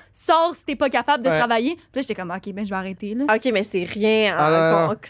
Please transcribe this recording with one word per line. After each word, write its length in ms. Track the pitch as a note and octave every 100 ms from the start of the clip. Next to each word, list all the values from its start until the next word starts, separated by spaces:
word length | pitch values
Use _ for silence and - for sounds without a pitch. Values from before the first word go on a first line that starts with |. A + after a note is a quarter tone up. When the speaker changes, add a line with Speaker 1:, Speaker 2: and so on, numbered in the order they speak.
| -
Speaker 1:
Sors 420 | - - E4 E4 D#4
si 80 |
t'es 140 | - C4+
pas 120 | C#4
capable 320 | B3 - C#4+ C4
de 40 |
Speaker 2:
Ouais. 80 | A#3+
Speaker 1:
travailler. » 380 | A#3+ A3+ B3 E4+ _
Puis 40 | C4
là, 60 |
j'étais 140 | C#4 G#3
comme, « 160 | F3+
OK, 200 | F#3 G3+
ben, 100 | G3
je 60 | G#3
vais 60 | F#3+
arrêter, 360 | F#3+ F#3 G#3
là. » 120 | A3+ C4+ A3
Speaker 3:
OK, 140 | B3+
mais 120 | G#3
c'est 200 | G3+ F#3
rien, 500 | F3 G#3 G#3+ A3 G#3+ E3
Speaker 2:
Ah, 100 | D3+
Speaker 3:
euh, 240 | E3 D#3+
Speaker 2:
non, 160 | E3 E3
non. 60 |
Speaker 3:
qu'on, 80 | A3+ -